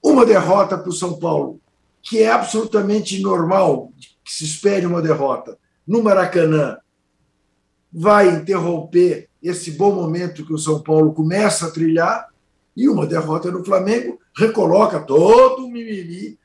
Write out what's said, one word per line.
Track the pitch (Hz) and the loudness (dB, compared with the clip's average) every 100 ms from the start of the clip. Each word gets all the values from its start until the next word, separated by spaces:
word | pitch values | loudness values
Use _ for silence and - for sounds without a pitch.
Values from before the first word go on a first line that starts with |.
Uma | - 285 | 4 4
derrota | 220 196 170 196 190 190 | 6 4 4 2 2 -2
pro | 185 | -8
São | 170 180 160 | -8 -8 -6
Paulo, | 170 151 139 - _ _ _ _ | -4 -4 -4 -12 _ _ _ _
que | - 220 | -6 0
é | 220 | 2
absolutamente | 226 - 220 220 214 196 208 - 190 | 2 -2 -4 -2 -2 0 -2 -4 -6
normal | 190 180 165 196 175 131 - _ - _ | -2 -2 0 2 2 0 -6 _ -20 _
que | - | -16
se | - | -10
espere | 156 - 202 196 175 | -10 -2 0 0 -2
uma | 175 | -2
derrota | 156 139 135 127 - - _ _ - | -2 0 -2 -4 -10 -20 _ _ -2
no | 226 | 0
Maracanã, | 214 190 180 175 160 156 135 - _ _ _ _ _ _ _ _ _ _ _ | 2 2 2 0 2 2 -2 -6 _ _ _ _ _ _ _ _ _ _ _
vai | 165 185 208 190 | -2 4 6 6
interromper | 160 156 185 170 165 156 175 180 151 - _ | 2 -2 -2 -2 -4 -2 2 2 0 -10 _
esse | 165 175 165 | -8 -8 -10
bom | 147 202 | 0 0
momento | 196 165 170 175 156 | 0 -4 -4 -6 -10
que | 147 | -10
o | 156 | -8
São | 156 151 | -4 -4
Paulo | 156 156 156 | 0 2 2
começa | 156 160 185 208 - 165 | 2 -2 0 0 -2 -6
a | |
trilhar, | 165 160 165 175 214 - _ _ _ _ - | -4 0 0 0 -2 -8 _ _ _ _ -2
e | 269 | 0
uma | 202 151 | 0 -2
derrota | 170 160 160 180 | -4 -4 -6 -6
no | 180 | -8
Flamengo | 185 190 190 233 - - _ - | -2 -2 0 -2 -4 -12 _ -2
recoloca | 220 220 170 180 208 170 | 0 0 2 2 2 -2
todo | - 139 185 240 254 262 | 0 2 6 6 6 2
o | 254 | -10
mimimi | 240 226 202 175 175 214 214 | -12 -10 -12 -12 -14 -16 -18